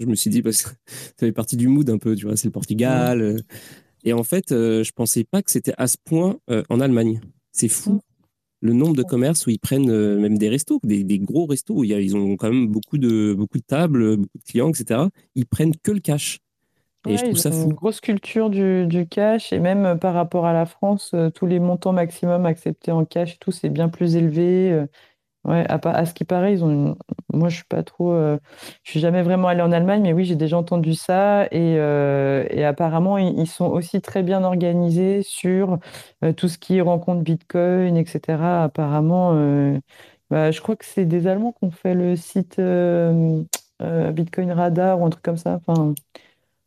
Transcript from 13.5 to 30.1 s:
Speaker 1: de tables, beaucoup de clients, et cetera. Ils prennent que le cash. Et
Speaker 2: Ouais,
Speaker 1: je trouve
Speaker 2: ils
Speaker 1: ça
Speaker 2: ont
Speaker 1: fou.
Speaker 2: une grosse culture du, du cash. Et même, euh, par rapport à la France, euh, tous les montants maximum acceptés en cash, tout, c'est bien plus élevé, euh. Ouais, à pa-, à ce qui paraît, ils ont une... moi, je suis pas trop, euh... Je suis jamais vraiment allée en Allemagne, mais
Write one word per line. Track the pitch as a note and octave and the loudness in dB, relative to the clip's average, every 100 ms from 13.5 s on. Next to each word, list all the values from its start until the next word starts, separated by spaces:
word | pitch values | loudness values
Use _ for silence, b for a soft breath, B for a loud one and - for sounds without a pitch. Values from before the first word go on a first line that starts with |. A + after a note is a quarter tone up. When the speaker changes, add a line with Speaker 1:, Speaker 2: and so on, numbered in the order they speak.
| - | -4
Speaker 1:
de | |
tables, | - C#3 F3 C3 A2 G#2 | -2 0 2 2 2 2
beaucoup | G2 - | -2 -8
de | |
clients, | - A#2 D3+ | -4 0 0
et | |
cetera. | - A2 A#2 F#3+ b b | -2 -2 0 0 b b
Ils | C3 A#2 | -6 -4
prennent | - D#3+ | 0 0
que | D#3 - | 0 -2
le | G#3 | -2
cash. | - D3 - - _ _ _ _ _ _ G#3 | -2 -4 -4 -10 _ _ _ _ _ _ -4
Et | |
Speaker 2:
Ouais, | G#3 | -2
Speaker 1:
je | |
trouve | B3 E3+ | 0 0
Speaker 2:
ils | |
Speaker 1:
ça | D3+ | 0
Speaker 2:
ont | |
Speaker 1:
fou. | D#3+ D#3 | 0 -2
Speaker 2:
une | |
grosse | D3+ G#3 G#3+ | -2 -4 -4
culture | - G3+ - A3+ A3 | -4 -4 -2 -2 0
du, | G3 F#3+ F#3 F3 | 0 2 2 0
du | F3 E3+ | 0 -2
cash. | - G#3+ A3+ - | 0 0 0 -2
Et | - | -2
même, | F3 G3 F#3+ | 0 2 2
euh, | |
par | E3+ F#3+ | 0 0
rapport | F3 E3+ F3+ | 0 0 0
à | E3+ | 2
la | E3 E3 | 2 0
France, | - G3+ G3+ - | -2 -2 -2 -2
euh, | E3+ E3 | -2 -2
tous | - F3+ | -2 0
les | F3+ | 2
montants | F3+ F3 F#3+ | 0 0 0
maximum | F#3 E3+ - F3 F3 | 0 0 -2 0 2
acceptés | E3+ D#3+ E3 D#3+ - | 0 -2 -6 -6 -2
en | E3 D#3+ | -2 0
cash, | E3+ E3+ - | -2 -4 -6
tout, | - | -8
c'est | F3+ D#3+ | -4 -4
bien | C#3+ E3 | -2 -2
plus | - F3 E3 | 0 0 2
élevé, | E3 D#3 F3 F#3 F#3+ | 2 2 2 2 2
euh. | D#3+ C#3+ b b b _ _ | 0 -2 b b b _ _
Ouais, | - E3+ - | -2 0 0
à | D#3+ | -2
pa-, | E3+ | 0
à | D#3+ E3+ | 0 -2
ce | |
qui | - | -4
paraît, | E3 F3+ F#3+ | -4 0 2
ils | F#3+ | 2
ont | D#3+ | 2
une... | D3 D3 D#3+ - - - | 2 0 -4 -10 -12 -4
moi, | D3+ F3 | 0 0
je | |
suis | E3+ - | -2 -6
pas | E3 | -6
trop, | D#3+ - F3 | -6 -4 0
euh... | E3+ D3+ D3 B B B B | 2 0 -2 B B B B
Je | - | -8
suis | D#3 | -2
jamais | E3+ F3+ | 2 2
vraiment | E3+ F#3 F#3 | 2 2 2
allée | F3 | 2
en | F3 | 2
Allemagne, | E3+ F3+ G#3 | 2 2 2
mais | F#3+ | 2